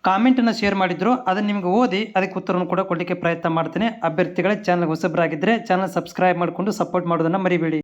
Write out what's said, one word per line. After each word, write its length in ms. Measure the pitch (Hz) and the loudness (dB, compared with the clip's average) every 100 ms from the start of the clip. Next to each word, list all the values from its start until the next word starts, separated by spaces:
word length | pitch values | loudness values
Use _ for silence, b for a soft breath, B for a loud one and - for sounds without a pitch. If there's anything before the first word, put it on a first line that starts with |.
ಕಾಮೆಂಟನ್ನು 580 | 185 190 247 254 233 208 | 2 4 4 4 2 2
ಶೇರ್ 160 | 202 196 | 0 2
ಮಾಡಿದ್ರು. 360 | 185 170 202 | 0 2 0
ಅದನ್ನ 360 | 247 - 190 208 | 0 0 0 0
ನಿಮ್ಗೆ 180 | 202 180 | -2 0
ಓದಿ 480 | 202 147 190 220 190 | 2 2 0 0 0
ಅದಕ್ಕೆ 200 | 190 190 | -2 -4
ಉತ್ತರವನ್ನು 320 | 190 180 175 | -2 -2 0
ಕೂಡ 120 | 180 | -2
ಕೊಡ್ಲಿಕ್ಕೆ 340 | 190 165 175 | 0 -2 -2
ಪ್ರಯತ್ನ 360 | - 170 165 170 | -2 -2 0 0
ಮಾಡ್ತೇನೆ. 380 | 165 160 185 226 | 0 -2 -2 -2
ಅಭ್ಯರ್ಥಿಗಳೇ, 680 | 220 165 160 175 - 180 208 | -2 -2 0 -2 0 0 0
ಚಾನಲ್‌ಗೆ 320 | 208 175 165 | 0 0 0
ಹೊಸಬರಾಗಿದ್ರೆ 760 | 156 185 160 165 156 185 226 233 | -2 -2 0 0 0 0 0 0
ಚಾನಲ್ 240 | 185 190 | 0 0
ಸಬ್ಸ್ಕ್ರೈಬ್ 480 | 175 175 - 185 175 | -4 -6 0 2 2
ಮಾಡ್ಕೊಂಡು 340 | 170 170 196 | -2 -2 -4
ಸಪೋರ್ಟ್ 360 | 202 - 180 170 | -2 -2 -2 0
ಮಾಡೋದನ್ನ 280 | 170 165 190 | 0 0 0
ಮರಿಬೇಡಿ. 460 | 185 175 160 156 | 0 0 0 -2